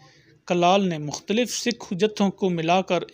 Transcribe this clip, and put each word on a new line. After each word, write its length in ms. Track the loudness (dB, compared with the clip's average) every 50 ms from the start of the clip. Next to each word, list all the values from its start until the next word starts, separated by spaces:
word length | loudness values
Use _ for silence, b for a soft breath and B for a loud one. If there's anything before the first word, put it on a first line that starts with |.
| b b b b b b b b _ -2
कलाल 340 | 0 2 4 4 4 4 2
ने 140 | 0 -2 -4
मुख्तलिफ 500 | -6 -8 -8 -10 -6 -4 -2 -2 -2 -2
सिख 420 | -4 -6 -4 -4 -4 -6 -6 -8 -4
जत्थों 340 | -2 -2 -2 0 0 0 0
को 180 | 0 -2 -2 -2
मिलाकर 540 | -2 0 0 2 2 2 2 0 -2 -2 -2 -2